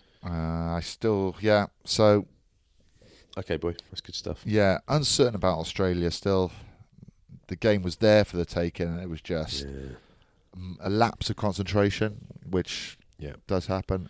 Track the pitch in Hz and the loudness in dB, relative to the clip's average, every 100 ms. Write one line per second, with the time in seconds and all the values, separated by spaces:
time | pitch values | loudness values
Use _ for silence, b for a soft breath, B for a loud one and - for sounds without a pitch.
0 | b b 90 82 82 82 82 85 - - | b b -8 -4 -4 -4 -2 -4 -6 -4
1 | 113 101 95 87 107 104 98 _ - - | 0 2 0 0 4 4 2 _ -4 4
2 | 107 104 - _ _ _ _ _ _ b | 6 6 2 _ _ _ _ _ _ b
3 | b b b 95 - 78 85 82 - - | b b b -10 -4 -2 -4 -6 -12 -16
4 | - - - - 107 107 98 92 - 147 | -14 -10 -8 -8 0 4 4 2 0 0
5 | 139 - 123 104 92 82 85 - 95 87 | 2 4 2 2 0 0 -2 -2 0 2
6 | 85 - 98 95 90 - B B - _ | 0 -2 0 2 0 -4 B B -20 _
7 | - _ _ - - 90 113 104 90 - | -20 _ _ -18 -12 -2 2 2 0 2
8 | 107 107 98 87 85 85 87 - 85 85 | 6 6 4 -2 -4 -2 -2 -2 -4 -6
9 | 90 80 - 82 76 73 69 67 67 62 | -8 -10 -6 -4 -4 -8 -10 -10 -12 -16
10 | b b b b _ 92 90 87 98 107 | b b b b _ -14 -14 -8 -2 2
11 | 117 - - - 104 92 95 101 104 - | 2 0 -6 -4 -4 -2 0 2 2 2
12 | 107 107 - - - 92 - - - - | -4 -6 -18 -18 -4 -2 -2 -6 -12 -16
13 | _ - 73 - - 92 92 95 - 95 | _ -14 -14 -10 -4 -2 -2 -4 -2 -4